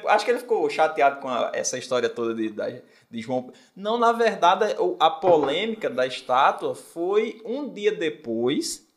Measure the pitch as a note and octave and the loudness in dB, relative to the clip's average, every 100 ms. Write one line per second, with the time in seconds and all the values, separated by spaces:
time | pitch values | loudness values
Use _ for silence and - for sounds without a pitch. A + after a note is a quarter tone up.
0 | - G#3+ - B3 A#3+ G#3+ D3+ D3 D#3+ D#3 | 2 2 2 -2 0 0 0 2 0 4
1 | C#3 C#3 C#3 B2 A#2 - - B2+ A#2+ B2 | 2 2 -6 -2 -2 -2 -4 -6 -4 -2
2 | A#2 A2+ A#2 A2+ A2 G#2 G2+ B2 - _ | -2 -2 -6 -4 -6 -4 -8 -8 -18 _
3 | _ A#2 A2+ B2+ B2+ - _ - G3+ A#3 | _ -14 -6 -6 -6 -18 _ -10 -4 0
4 | A#3 A3+ A#3 G3 E3+ G3 G#3+ - F3 F3+ | 2 2 0 4 4 4 0 0 -2 4
5 | D#3 D#3+ F#3 E3 C#3 D3+ A3 A3 C#3+ B2+ | 2 2 4 4 4 0 -2 -4 -4 -2
6 | C3 - - B2+ D#3 G#3 D3+ B2+ - E3+ | -2 -4 0 4 4 4 -4 -6 -10 -6
7 | E3+ G#3 A#3 - - B3+ C#4 F#3 G#3 F3+ | 0 0 0 -6 -8 -8 -8 -2 -2 0
8 | E3 - A#2 A2+ A#2+ A3+ E4 - _ | -4 -4 -6 -2 0 0 -2 -8 _